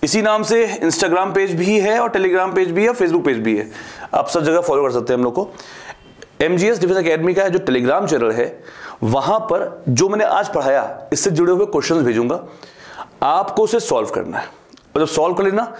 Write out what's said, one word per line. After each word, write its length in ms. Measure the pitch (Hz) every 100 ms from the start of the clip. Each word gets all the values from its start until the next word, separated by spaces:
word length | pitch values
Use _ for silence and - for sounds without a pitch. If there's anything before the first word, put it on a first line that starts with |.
इसी 180 | 151 190
नाम 220 | 214 214
से 220 | 214 233 226 196
Instagram 500 | 165 151 190 175 190 185
page 180 | 196
भी 260 | 170 180 214
है 200 | 196 226
और 100 | 240
Telegram 460 | 202 190 180 190 190
page 160 | 185
भी 140 | 170 220
है, 60 |
Facebook 340 | 240 180 165 143
page 120 | 120
भी 200 | 110 107
है, 120 | 104 - - - -
आप 140 | 151 -
सब 160 | 175
जगह 180 | 156 165
फॉलो 220 | 175 143
कर 80 | 139
सकते 220 | 123 117
हैं 40 | 123
हम 60 |
लोग 100 | 123
को। 160 | 120 196 - - - - - - - - -
एमजीएस 380 | 156 180 202 233
Defense 180 | 175 190
Academy 360 | 165 156 165
का 140 | 180 196
जो 120 | 180
Telegram 500 | 151 127 123 160 202
channel 220 | 151 117
है, 320 | 110 120 - - - - -
वहां 360 | 113 123 139 214
पर 440 | 214 175 - - -
जो 180 | 123 190
मैंने 140 | 214
आज 300 | 214 190 208
पढ़ाया, 540 | 165 135 135 107 - -
इससे 180 | 143 202
जुड़े 220 | 160 170
हुए 120 | 180 202
questions 380 | 156 135 165
भेजूंगा। 360 | 123 113 120 170 - - - - - - - -
आपको 400 | 131 165 196 -
उसे 160 | 220 226
solve 300 | 220 131 107
करना 280 | - 85 -
है, 100 | - - - - _ -
और 60 |
जब 60 | 156
सॉल्व 280 | 156 160 175
कर 80 |
लेना, 200 | 196 202 226 -